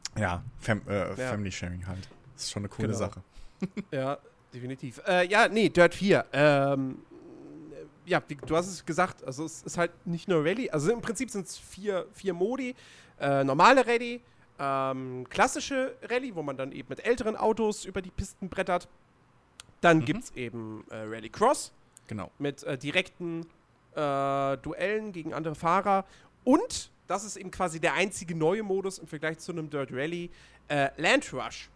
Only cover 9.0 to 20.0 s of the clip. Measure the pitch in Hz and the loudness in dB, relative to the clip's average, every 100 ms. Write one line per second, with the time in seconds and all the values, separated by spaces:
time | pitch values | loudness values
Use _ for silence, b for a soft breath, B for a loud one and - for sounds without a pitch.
9 | 180 - - 131 156 - 139 170 170 - | 0 0 -10 -8 -8 -10 -8 0 -2 -2
10 | 185 170 - 165 151 220 247 151 160 233 | -6 -6 2 4 4 0 0 0 2 0
11 | - 208 247 202 - - - 185 202 185 | -2 -4 -4 -6 -8 -12 -14 -8 -2 -2
12 | - - 196 175 202 262 247 254 B B | -4 -6 -4 0 0 0 -4 -8 B B
13 | B - 139 139 135 139 269 277 233 233 | B -4 2 4 4 8 10 10 6 2
14 | 240 240 b b b - 139 135 135 131 | 0 -8 b b b -6 -2 0 0 -2
15 | 131 127 123 - 254 302 - 269 262 - | -6 -8 -6 2 2 2 -4 -4 -4 -6
16 | 214 247 262 170 143 135 135 139 - - | -4 -4 -4 -6 -6 -6 -8 -8 -10 -6
17 | 208 240 220 - 220 220 214 208 - 190 | 0 0 0 0 0 2 0 -2 -6 -8
18 | 185 - 196 - 185 - 185 175 - - | -8 -8 -8 -8 -8 -4 0 0 -2 -20
19 | _ _ _ _ _ _ - - 170 160 | _ _ _ _ _ _ -20 4 6 8